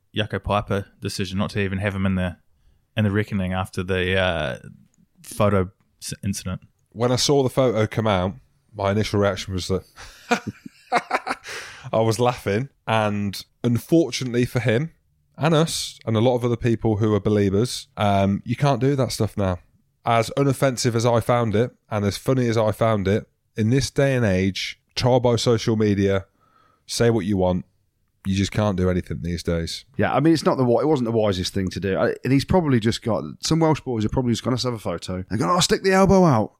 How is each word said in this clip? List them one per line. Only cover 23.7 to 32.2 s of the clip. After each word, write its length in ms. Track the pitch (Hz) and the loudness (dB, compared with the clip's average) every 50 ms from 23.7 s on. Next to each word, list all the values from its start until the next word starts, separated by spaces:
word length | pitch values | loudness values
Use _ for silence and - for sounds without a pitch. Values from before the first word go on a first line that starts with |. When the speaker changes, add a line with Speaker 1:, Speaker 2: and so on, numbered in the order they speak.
Speaker 2:
this 200 | 120 139 131 - | 2 2 0 0
day 240 | - - 139 139 135 | 0 0 2 2 2
and 100 | 127 120 | 2 2
age, 560 | 107 92 92 95 98 92 - - - - - _ _ _ | 2 2 2 2 0 -2 -4 -6 -10 -10 -14 _ _ _
trial 260 | - - 127 123 131 | -2 2 2 4 4
by 160 | 120 123 120 | 4 4 2
social 400 | 113 - 127 120 110 - - 113 | 2 2 2 2 2 2 0 2
media, 500 | 107 110 107 101 98 98 98 98 98 95 - _ _ _ _ _ _ _ _ _ _ _ | 2 4 4 4 4 4 2 2 0 -2 -6 _ _ _ _ _ _ _ _ _ _ _
say 240 | - - - 117 120 | -10 -2 0 2 2
what 140 | 113 113 90 | 2 2 0
you 120 | 95 104 | 0 0
want, 280 | 95 92 90 90 90 - _ _ _ _ _ _ _ _ _ _ _ - | 2 2 2 0 0 -4 _ _ _ _ _ _ _ _ _ _ _ -4
you 100 | 95 95 | -2 0
just 160 | 95 98 92 | 0 0 0
can't 260 | - - 104 104 98 | 0 0 0 0 0
do 140 | 90 90 92 | 0 0 0
anything 280 | 90 90 85 - 87 71 53 | 0 0 -2 -4 -8 -8 -6
these 220 | 85 87 82 - | -6 -6 -4 -4
days. 400 | - 85 82 82 82 - - - _ _ | -2 -2 -2 -4 -6 -8 -12 -14 _ _
Speaker 3:
Yeah, 160 | - 101 92 - | -2 0 2 2
I 60 | 131 | 4
mean, 140 | 139 160 165 | 4 4 4
it's 120 | 147 - | 2 2
not 120 | 180 156 | 0 0
the 80 | 110 131 | 2 2
wi-, 180 | 123 117 117 117 | 2 2 2 2
it 40 | |
wasn't 200 | 147 156 135 123 | 2 0 0 0
the 60 | 113 113 | 0 0
wisest 380 | 113 107 104 98 92 92 - - | 0 2 0 0 -2 -4 -4 -4
thing 160 | 101 95 92 | -4 -4 -4
to 80 | - 95 | -4 -4
do. 180 | 85 98 95 | -4 -2 -2
I, 180 | 80 82 82 - - | 0 0 0 -2 -2